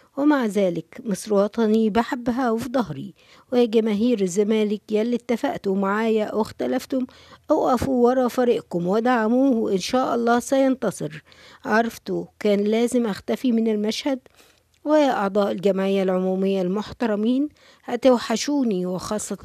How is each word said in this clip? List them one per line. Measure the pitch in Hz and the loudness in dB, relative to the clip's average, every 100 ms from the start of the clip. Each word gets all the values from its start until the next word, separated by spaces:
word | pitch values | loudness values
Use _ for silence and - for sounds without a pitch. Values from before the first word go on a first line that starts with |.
| _ - | _ -2
ومع | 294 285 226 | 2 2 2
ذلك | 196 190 170 - - 240 | 0 0 -2 -8 -12 -8
مصر | 190 - | -6 0
وطني | 202 208 - 220 220 220 | 0 0 0 2 4 2
بحبها | 208 240 262 240 240 254 | 2 0 -2 -4 -2 0
وفي | 226 254 | -2 -2
ظهري. | 254 190 135 143 - _ - - | -4 -4 -6 -12 -16 _ -20 -4
ويا | 247 240 | 0 2
جماهير | 226 220 202 233 233 | 2 2 0 0 2
الزمالك | 190 175 208 220 214 208 - | 0 0 2 2 0 -2 -2
يلي | 214 226 240 | -2 0 -2
اتفقتوا | - 233 277 - 196 196 | -2 -2 -2 -4 -2 0
معايا | 196 208 226 220 214 | 0 0 0 0 0
أو | 208 | -2
اختلفتم، | 214 - 247 254 - 262 254 - - - - | -4 -4 -4 -4 -2 -4 -4 -10 -20 -12 -2
أقفوا | 311 302 254 - 254 240 | 0 2 0 0 2 4
ورا | 262 247 | 4 0
فريقكم | - 240 226 - 175 175 | 2 2 0 -2 -4 0
ودعموه، | 208 233 254 220 247 277 226 214 | 0 2 2 2 4 4 2 0
إن | 196 | -2
شاء | - 254 262 247 | 0 -2 0 0
الله | 233 240 | 2 0
سينتصر. | - 269 269 262 208 - 151 156 _ - - - - | 2 2 2 0 -4 -6 -10 -12 _ -20 -20 -14 -2
عرفتوا | 214 233 - - 175 175 - | 0 0 -4 -8 -8 -8 -4
كان | 208 202 | 0 2
لازم | 208 220 240 247 233 | 2 0 0 0 -2
أختفي | 185 - 226 262 | -4 -4 -2 0
من | 226 226 | 0 0
المشهد. | 208 208 - 294 262 _ _ _ _ _ _ 294 | 0 -2 -4 -4 -4 _ _ _ _ _ _ 0
ويا | 302 277 | 2 4
أعضاء | 240 196 196 202 | 2 0 0 0
الجمعية | 214 190 190 190 196 | 0 0 0 0 0
العمومية | 190 185 185 185 190 196 | 2 0 0 0 0 0
المحترمين، | 180 196 202 - 233 208 214 254 294 - - _ | 0 -2 -6 -4 -2 0 0 0 -2 -8 -20 _
هتوحشوني، | - 247 269 240 - 226 - 294 240 185 180 | -8 2 4 4 2 -4 -2 0 0 -2 -2
وخاصة | 185 - 214 - 202 | -6 -6 -6 -6 -6